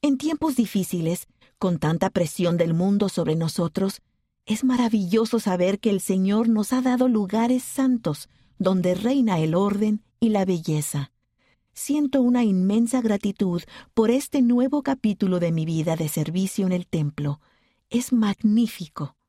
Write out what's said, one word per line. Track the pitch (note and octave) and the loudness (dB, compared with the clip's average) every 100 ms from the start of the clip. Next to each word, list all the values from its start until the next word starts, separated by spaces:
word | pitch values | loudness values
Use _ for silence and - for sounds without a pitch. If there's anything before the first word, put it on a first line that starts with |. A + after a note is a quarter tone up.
En | D4 C4+ | 0 0
tiempos | D4+ D#4 D#4+ | -2 -2 -2
difíciles, | B3+ A3 G3+ F#3 F3+ E3 F3 - _ _ _ | -2 -2 -2 -2 -2 -2 -4 -8 _ _ _
con | F#3+ E3+ | -2 0
tanta | D#3 D#3+ F#3+ | 0 0 0
presión | - E3+ - F3 E3+ | -2 -4 -2 -2 0
del | E3 | 0
mundo | E3 F#3 G3+ G3+ | 0 2 2 0
sobre | - E3 | -2 -2
nosotros, | D#3+ E3 - E3+ - G3 - _ _ _ _ - | 0 -2 -2 -4 -2 -4 -6 _ _ _ _ -6
es | G#3+ | -2
maravilloso | C4 B3 A#3+ A3 F#3 G#3+ A3 A#3 | 0 2 2 0 0 0 2 0
saber | - F3+ F3+ G3 | 0 0 0 0
que | A3+ | 0
el | G3 | -2
Señor | - F#3+ F#3+ G#3 A3+ | 0 0 2 2 2
nos | A3 G#3 | 0 0
ha | B3+ | 0
dado | B3+ B3 B3+ | 0 2 2
lugares | A3 G3 G#3+ A#3 B3+ | 2 0 0 0 0
santos | - - C4+ B3 E3+ D3 - _ _ _ | -2 -2 0 0 -2 -6 -10 _ _ _
donde | F#3 F#3+ F3+ | 0 2 0
reina | F3+ G#3+ C#4 A#3 F3+ | 0 0 2 2 2
el | D#3+ E3 | 2 2
orden | G3+ G3+ G#3+ G#3+ _ _ | 2 0 0 -2 _ _
y | A#3 | 0
la | G#3 | 2
belleza. | F#3+ F3 E3 D#3 D3 D#3 C#3 _ _ _ _ _ _ | 2 0 0 -2 -2 -6 -8 _ _ _ _ _ _
Siento | - - D4 D4 C4+ | -16 -4 -2 0 2
una | B3 B3 | 2 4
inmensa | A#3 F#3 F#3 G#3 A#3 C4 | 2 2 2 2 2 0
gratitud | A3+ G3+ G#3 G3 G3 F3 - - - | 0 0 -2 -2 -2 -2 -6 -20 -8
por | - A3 | 0 2
este | B3 C#4+ D4 | 2 0 2
nuevo | A#3+ A#3+ C4 D4 | 4 4 2 0
capítulo | C#4 C4+ A3 G3 F#3+ F3+ | -2 -2 0 0 0 0
de | E3+ | 0
mi | D#3+ | 0
vida | D#3+ D#3+ D#3+ | -2 -2 -2
de | D#3+ D#3+ | -2 -2
servicio | D#3 D#3 F3 F#3+ - F#3+ | -2 -2 -2 -2 -2 0
en | |
el | F3+ F3 | -2 -2
templo. | F3+ D3 - D3 C#3+ _ _ _ _ _ | -2 -2 -4 -6 -6 _ _ _ _ _
Es | A#3 B3 | -4 0
magnífico. | B3 G#3+ G3 G#3+ G#3+ A3+ - E3 - D3 _ | 0 2 0 2 2 0 -4 -14 -10 -12 _